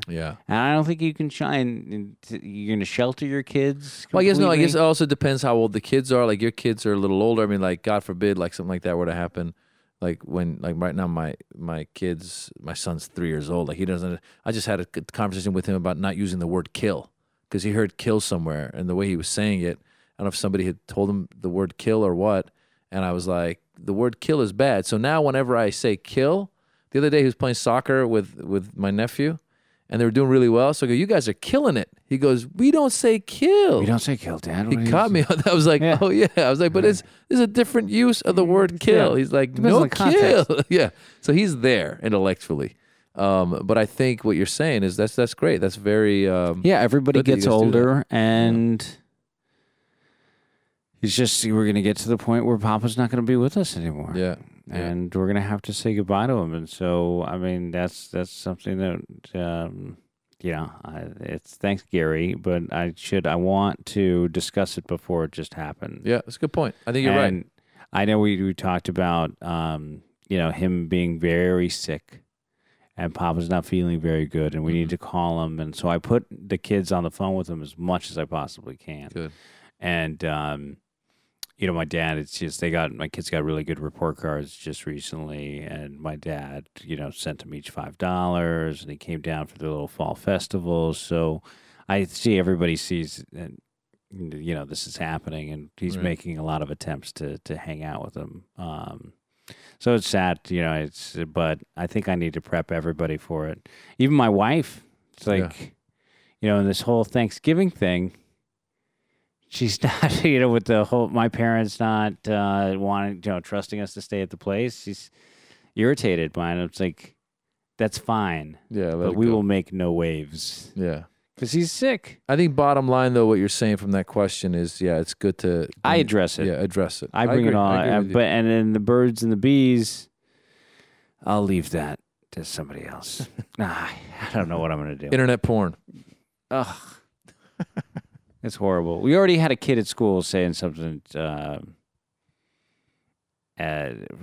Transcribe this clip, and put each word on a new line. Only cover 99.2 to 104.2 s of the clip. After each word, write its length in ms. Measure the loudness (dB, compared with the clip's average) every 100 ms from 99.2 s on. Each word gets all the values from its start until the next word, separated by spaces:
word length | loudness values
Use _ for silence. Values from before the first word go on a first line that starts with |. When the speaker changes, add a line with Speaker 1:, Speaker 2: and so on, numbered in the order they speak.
| _ _ -20 -20 -20 _
Speaker 2:
so 160 | 2 2
it's 120 | 2
sad, 320 | 0 2 0 -4
you 120 | -2
know, 120 | -2
it's, 440 | -2 -4 -10 -14 -10 -6
but 320 | -2 -2 -2 -8 -10
I 120 | -6
think 200 | -4 -2
I 60 |
need 200 | -2 -2 -6
to 60 |
prep 300 | -4 -4 -2
everybody 460 | -4 -4 -4 -4 -6
for 300 | -8 -8 -6
it. 200 | -10 -16 -20 -20 0
Even 160 | 4
my 140 | 6